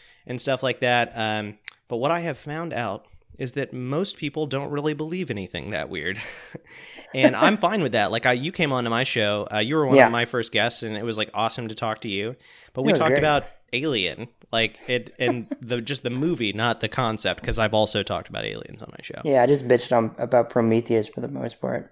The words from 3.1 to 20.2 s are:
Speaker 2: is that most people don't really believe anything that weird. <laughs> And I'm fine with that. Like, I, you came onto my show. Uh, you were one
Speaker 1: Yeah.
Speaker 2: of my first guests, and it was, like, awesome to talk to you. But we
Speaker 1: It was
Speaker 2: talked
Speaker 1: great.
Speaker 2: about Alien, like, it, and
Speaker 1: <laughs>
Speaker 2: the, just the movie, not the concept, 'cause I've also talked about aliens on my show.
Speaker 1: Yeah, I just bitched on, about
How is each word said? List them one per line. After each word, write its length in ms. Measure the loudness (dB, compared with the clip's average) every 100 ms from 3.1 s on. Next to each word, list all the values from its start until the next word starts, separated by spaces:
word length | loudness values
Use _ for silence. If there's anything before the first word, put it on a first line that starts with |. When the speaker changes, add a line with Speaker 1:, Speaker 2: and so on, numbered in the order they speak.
| -20 _ -10
Speaker 2:
is 140 | -8
that 200 | -6 -6
most 440 | -6 -4 -4 -4 -4
people 280 | -6 -4 -4
don't 240 | -4 -4
really 220 | -2 -2
believe 360 | -2 -4 -6 -6
anything 400 | -6 -6 -8 -6
that 180 | -6 -6
weird. 280 | -6 -6 -6
<laughs> 40 | -8 -14 -16 -18 -18 -20 -20 -20 -8
And 200 | 2 4 6
I'm 220 | 2 4
fine 240 | 2 2
with 120 | 2
that. 180 | 2 2
Like, 140 | 2 2
I, 80 |
you 180 | 2 0
came 220 | -2 0
onto 160 | 0 0
my 160 | 0 0
show. 420 | 0 2 0 0
Uh, 60 | -2
you 160 | 0 2
were 100 | 6
one 100 | 8
Speaker 1:
Yeah. 120 | 8
Speaker 2:
of 40 |
my 140 | 4 0
first 260 | -2 0
guests, 320 | 0 0 0
and 140 | -6 -6
it 60 | -4
was, 120 | -4
like, 120 | -4
awesome 360 | -2 -2 -2 -6
to 60 | -4
talk 260 | -4 -4
to 80 | -4
you. 260 | -4 -4 -8 -16 -20 -12
But 80 | -2
we 80 | 2
Speaker 1:
It 20 |
was 60 | 4
Speaker 2:
talked 100 | 4
Speaker 1:
great. 80 | 4
Speaker 2:
about 260 | 4 2 0 -14 _
Alien, 560 | -4 0 0 0 -4 -10 _ -4
like, 260 | 0 0 -2 -2
it, 240 | -2 -2 -2
and 300 | -2 -2 -4 -10
Speaker 1:
<laughs> 40 |
Speaker 2:
the, 180 | -6 -4
just 220 | -4 -6
the 60 | -4
movie, 420 | -2 -2 0 -2
not 300 | 0 0 0
the 80 | -2
concept, 520 | -2 -2 0 -2 -2
'cause 160 | -2 0
I've 160 | 2
also 300 | 4 2 0
talked 240 | -2 -4 -6
about 160 | -6
aliens 380 | -6 -8 -12 -16
on 80 | -18
my 60 | -16
show. 200 | -14 -6
Speaker 1:
Yeah, 180 | 2 6
I 20 | 6
just 200 | 6 4
bitched 300 | 4 4 2
on, 180 | 2
about 320 | -2